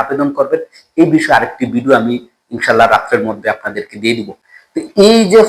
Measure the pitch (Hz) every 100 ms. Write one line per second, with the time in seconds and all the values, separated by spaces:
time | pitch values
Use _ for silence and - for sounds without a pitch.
0 | 127 139 143 139 135 160 - _ _ -
1 | 165 151 147 135 117 - 117 117 135 123
2 | 113 123 - _ _ 113 - 113 117 107
3 | - 117 107 104 107 107 107 101 - 104
4 | 113 117 101 - _ _ _ - - -
5 | 202 226 202 214